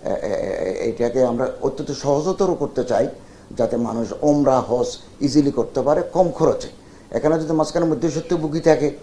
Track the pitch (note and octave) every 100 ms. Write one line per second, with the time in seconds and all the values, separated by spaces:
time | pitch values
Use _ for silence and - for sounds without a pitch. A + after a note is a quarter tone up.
0 | - G2 G#2 G2+ F#2+ - F2+ - A2+ A2
1 | A#2+ B2 B2+ A#2 B2+ - C3 C3+ D3 C3+
2 | C#3 C#3+ D#3 F#3 F#3+ E3+ C#3+ - A#2 G#2+
3 | A2+ - - - - - A2+ A#2 A2+ A2+
4 | A2+ - D3+ D3 C3+ C3 G#2+ A#2+ A#2+ -
5 | - - C#3 C3+ C#3 A#2+ A2 - B2 E3
6 | E3 E3+ F3+ - D#3 G#2+ - - - -
7 | - A#2 D3+ D#3+ D#3 D#3+ D#3 F3 E3+ D#3
8 | E3 D3 - F3 D#3 D#3 E3 D3+ C#3+ -